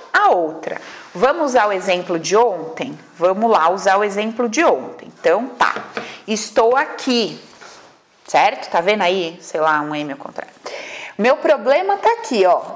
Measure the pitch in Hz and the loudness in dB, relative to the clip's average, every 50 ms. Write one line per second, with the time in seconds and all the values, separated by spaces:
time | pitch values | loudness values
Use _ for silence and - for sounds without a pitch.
0 | - - - 381 415 381 240 180 165 156 160 160 - - - - - - - - | -8 -4 0 2 4 4 4 4 0 -2 -4 -8 -10 -10 -10 -10 -12 -14 -18 -20
1 | - - - 180 226 269 311 349 302 277 247 247 214 208 196 185 180 196 180 180 | -18 -16 -2 2 2 2 2 2 0 2 2 4 4 2 0 0 0 0 -2 0
2 | 175 180 180 165 156 156 185 220 240 226 185 160 151 156 - - 147 135 147 151 | -2 -4 -4 -4 0 2 4 4 4 4 0 -2 -8 -10 -10 -8 -10 -10 -10 -14
3 | - - - - 170 185 190 202 233 233 214 165 156 170 185 196 180 196 190 202 | -18 -20 -4 0 0 0 2 2 2 2 4 4 4 2 2 2 2 2 2 2
4 | 208 202 196 202 214 226 226 247 240 226 220 302 339 285 185 - - - - - | 2 0 -2 -4 -4 -4 -4 -4 -4 -2 0 2 2 4 2 2 -2 -8 -14 -16
5 | - - - - - 160 170 214 254 269 - - - - - - - - - - | -18 -20 -10 -2 0 2 2 2 0 -4 -2 -2 0 0 -2 -4 -10 -10 -10 -10
6 | - - - - - 196 220 202 - - - 269 226 233 254 277 302 294 - - | -10 -10 -14 -12 -8 -6 -4 -4 -4 -2 2 2 4 4 4 2 2 0 -6 -6
7 | - 269 247 233 214 156 156 - - - - - - - - - - - _ _ | -2 0 0 0 0 -2 -6 -10 -16 -20 -20 -20 -20 -20 -20 -20 -20 -20 _ _
8 | _ _ _ _ _ - - 147 165 214 262 262 - - - 175 170 196 214 208 | _ _ _ _ _ -2 2 2 2 2 0 -4 -6 -4 -2 0 2 2 2 2
9 | 185 175 190 190 170 160 170 - - - - 160 156 156 156 151 147 151 151 147 | 2 0 0 0 -2 -4 -8 -12 -12 -8 -2 0 2 2 2 0 -2 -4 -6 -6
10 | 147 143 135 - - - - - - - - _ - - - - - - - - | -6 -8 -10 -12 -14 -14 -12 -14 -14 -14 -18 _ -16 -14 -14 -14 -14 -14 -14 -14
11 | - - - - 208 247 294 294 330 330 294 247 208 247 277 339 370 392 403 403 | -16 -12 -6 0 2 2 2 2 2 2 2 2 2 2 2 2 2 0 -2 0
12 | - 440 466 453 - - 262 202 180 180 156 131 - - - | 0 0 0 0 -2 -2 0 2 4 4 4 2 0 -6 -12